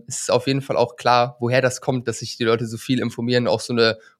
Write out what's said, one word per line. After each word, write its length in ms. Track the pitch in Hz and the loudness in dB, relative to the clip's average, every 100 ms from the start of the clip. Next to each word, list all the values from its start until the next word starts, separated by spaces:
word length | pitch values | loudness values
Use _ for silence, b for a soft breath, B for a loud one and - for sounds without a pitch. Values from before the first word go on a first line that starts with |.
| - | -10
es 140 | - | -8
ist 100 | - | 0
auf 160 | 123 135 | 0 2
jeden 160 | 135 | -2
Fall 140 | 135 - | -2 0
auch 180 | 120 - | 0 0
klar, 420 | 120 123 123 - | 2 4 2 -2
woher 220 | 120 127 | 0 2
das 180 | 127 - | 2 -2
kommt, 280 | - 127 117 | -2 -2 -2
dass 100 | 110 | -8
sich 180 | 117 - | -8 -4
die 80 | |
Leute 220 | 113 113 117 | 0 0 -2
so 120 | 113 | -8
viel 220 | - 127 | -4 -2
informieren, 480 | 120 120 120 123 120 | -2 -4 0 0 2
auch 120 | 117 | -2
so 120 | - | -2
eine 280 | 120 113 107 b b | 2 2 2 b b